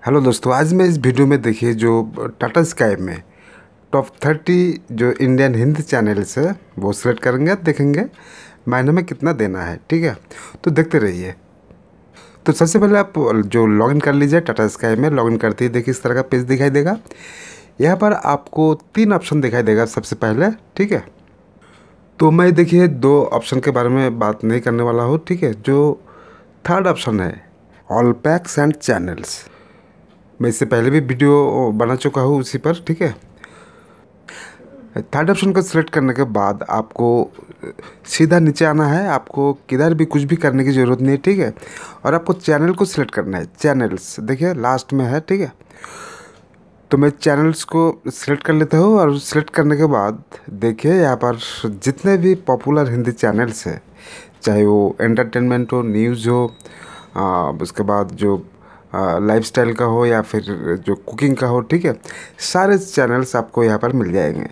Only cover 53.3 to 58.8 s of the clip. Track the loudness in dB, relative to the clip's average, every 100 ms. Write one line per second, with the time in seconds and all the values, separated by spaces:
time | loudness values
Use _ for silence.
53.3 | 0 -2 -4 -8 -10 -14 -20 -20 -20 -20
54.3 | -6 0 2 4 4 2 0 0 0 0
55.3 | 0 0 0 0 -2 -2 0 0 0 0
56.3 | 0 0 -6 -20 -20 -20 -20 -14 -4 0
57.3 | 0 0 -4 -8 -6 -2 0 -2 -2 -2
58.3 | -2 -6 -20 -20 -20